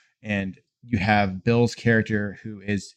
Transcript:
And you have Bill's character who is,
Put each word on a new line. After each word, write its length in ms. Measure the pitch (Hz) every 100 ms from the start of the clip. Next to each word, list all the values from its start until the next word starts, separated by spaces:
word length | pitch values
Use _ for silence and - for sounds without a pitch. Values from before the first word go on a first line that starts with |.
| _ _
And 340 | 110 101 95 - _ _
you 160 | 120 117
have 460 | 98 107 101 92
Bill's 320 | 117 117 120 -
character 640 | 117 113 110 107 104 92
who 180 | 110 104
is, 360 | 98 101 -